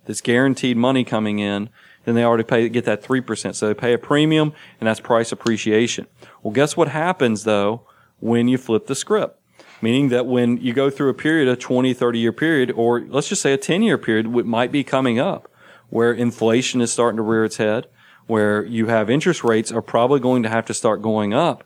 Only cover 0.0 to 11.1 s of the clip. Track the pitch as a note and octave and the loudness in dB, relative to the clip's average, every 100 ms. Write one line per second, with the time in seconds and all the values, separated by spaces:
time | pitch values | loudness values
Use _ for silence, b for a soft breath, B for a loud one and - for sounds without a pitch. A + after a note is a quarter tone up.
0 | - G#2+ - A#2+ C3+ B2+ C3 A#2 B2 C3+ | -12 -8 0 2 2 0 -2 0 2 0
1 | A#2+ A2 G#2+ G#2 G2+ G2+ G#2+ b b b | 0 -2 -2 -2 -2 -4 -6 b b b
2 | - A#2 A#2 A#2 A2 A#2+ A#2 A#2+ A#2+ G#2 | -2 2 4 2 2 0 2 0 -2 -2
3 | - C3 B2 A2 G2 - G#2+ G#2 B2 A#2+ | -2 -4 -2 -6 -8 -4 -4 -2 0 -2
4 | - D3 D#3 D#3 D3+ D3+ B B A2+ A2 | 0 2 2 2 0 -4 B B -2 -2
5 | - A#2 A2+ G#2+ A#2+ G#2+ A2 G#2+ A#2 - | 0 0 0 -4 -2 -2 2 2 2 -2
6 | - B B B A2 A2 D3+ - D3+ D3+ | -12 B B B -6 0 0 0 -2 0
7 | E3+ F#3 B2 G#2+ G#2+ G2+ G2+ A#2 b b | -4 0 0 0 0 0 0 -4 b b
8 | b b A2 A#2 A#2+ B2+ - A2 - C#3 | b b -2 2 2 0 0 -2 -2 -6
9 | - G#3 - - _ B B B A2+ B2+ | -2 -2 -2 -8 _ B B B 0 2
10 | C#3+ A#2+ B2 B2 A#2+ A#2+ B2+ A#2+ C#3 C#3 | 2 0 0 2 2 0 -2 0 0 0
11 | C#3 | -2